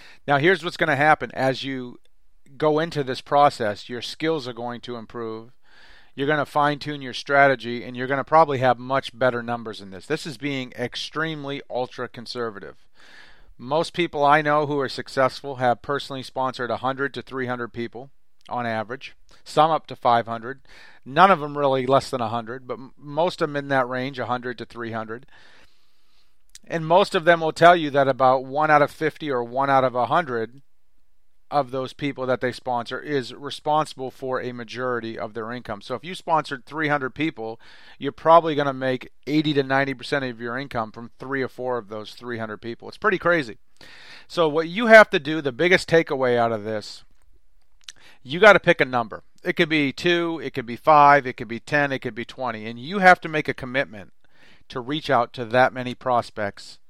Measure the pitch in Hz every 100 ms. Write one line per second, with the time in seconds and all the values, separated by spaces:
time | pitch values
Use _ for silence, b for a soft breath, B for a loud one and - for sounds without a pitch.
0 | B B - 139 165 180 170 - 160 135
1 | 151 151 117 - 131 131 135 131 123 -
2 | - - - - - 135 156 151 170 151
3 | 127 127 - 143 143 - 110 101 - 120
4 | - - 160 160 123 113 120 120 123 117
5 | 107 120 113 110 117 - - b b b
6 | b b 139 151 - 151 147 143 147 147
7 | 131 110 - 143 139 127 117 120 107 123
8 | 127 139 123 160 151 135 127 120 127 135
9 | - 113 127 120 117 117 113 95 98 92
10 | - 156 175 120 143 135 123 - 120 -
11 | - 147 160 151 139 143 - 117 123 -
12 | 120 123 110 123 117 98 76 - - -
13 | b b b b b - 120 151 165 -
14 | 170 151 143 151 147 147 143 147 127 -
15 | - 135 131 - 139 127 127 117 - 139
16 | - 135 120 131 131 123 120 104 127 135
17 | 139 131 - 131 123 123 117 120 117 113
18 | 139 - - - - 123 117 110 104 135
19 | - - - b - 151 156 151 - 123
20 | 127 117 110 113 113 139 - B B B
21 | 123 143 196 170 147 143 139 135 127 135
22 | - 131 110 120 110 131 127 113 131 -
23 | 147 147 175 - 160 143 139 135 123 127
24 | 131 123 113 123 123 117 117 117 113 113
25 | 110 117 139 b b b b b b -
26 | - - - - - - - 165 160 180
27 | 196 190 160 170 160 - 165 175 151 139
28 | 135 123 131 131 131 139 156 147 143 -
29 | 156 - 151 127 120 123 139 135 127 120
30 | 117 160 151 120 113 139 - - - -
31 | - - - - - 143 127 131 127 -
32 | 143 131 127 123 127 113 127 120 113 131
33 | - 139 117 110 139 - 151 151 147 -
34 | 131 - 135 127 123 123 110 117 127 120
35 | 113 113 110 110 110 123 117 101 - 120
36 | 165 185 - 156 143 131 - 151 151 147
37 | 131 - 156 110 110 113 B B B B
38 | 135 - 156 170 160 147 143 131 131 127
39 | - - - 151 156 139 135 135 139 127
40 | - 147 127 113 117 123 143 123 110 117
41 | 117 - 131 135 123 - 127 120 101 107
42 | 104 - 120 113 110 104 117 117 113 -
43 | 214 180 170 170 117 - - - B B
44 | B B B 180 160 151 165 185 233 220
45 | 208 185 143 160 139 120 175 180 - 165
46 | 165 139 127 120 117 110 107 107 - -
47 | - - - - - - - - - -
48 | b b 120 165 208 180 175 170 135 127
49 | 110 87 - - 175 175 165 156 139 -
50 | 175 175 170 165 123 - 117 117 - 151
51 | 143 143 127 - 110 117 - 147 143 135
52 | 123 110 113 - 123 110 107 120 135 202
53 | 185 175 165 156 143 - 131 131 135 104
54 | 90 - - b b b b 135 120 151
55 | - 127 120 - 113 123 127 127 123 120
56 | 131 120 - - 101 - - -